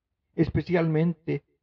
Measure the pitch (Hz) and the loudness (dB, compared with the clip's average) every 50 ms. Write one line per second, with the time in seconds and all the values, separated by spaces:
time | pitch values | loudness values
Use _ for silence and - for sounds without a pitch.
0 | _ _ _ _ _ _ _ - 160 - - 165 147 - 175 175 165 160 156 156 | _ _ _ _ _ _ _ -2 -2 0 0 -4 -2 0 0 0 2 2 2 2
1 | 165 175 165 - _ 151 143 143 - _ _ _ | 2 0 -2 -4 _ -6 -6 -6 -6 _ _ _